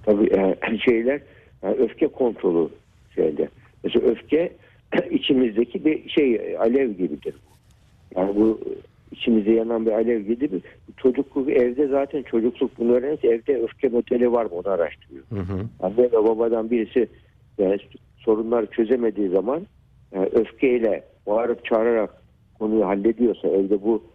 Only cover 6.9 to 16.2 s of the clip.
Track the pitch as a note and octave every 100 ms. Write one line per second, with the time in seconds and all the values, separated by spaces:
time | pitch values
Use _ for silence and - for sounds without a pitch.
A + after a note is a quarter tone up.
6.9 | F#2 F2 D2+ - - _ _ _ _ _
7.9 | _ _ F#2 F#2+ G#2 A2 G#2+ - - -
8.9 | _ _ - - A2 G2+ A2+ A2+ A#2 A2+
9.9 | G#2+ A2+ A#2 G2+ A#2 D3 - - - -
10.9 | - C3 B2 C#3 C#3+ C3+ C#3 B2 B2 C#3+
11.9 | C#3 C#3 D3+ A#2+ A#2 A#2 A#2+ B2+ - A#2
12.9 | B2 C3 D#3 A#2+ A2+ B2+ B2+ A2+ - C3+
13.9 | A#2 - B2 B2 A#2+ G#2+ E2+ F#2+ F#2 D#2+
14.9 | - _ C#2 - G#2 F#2 F#2+ A2+ - F#2
15.9 | G#2+ B2 A2+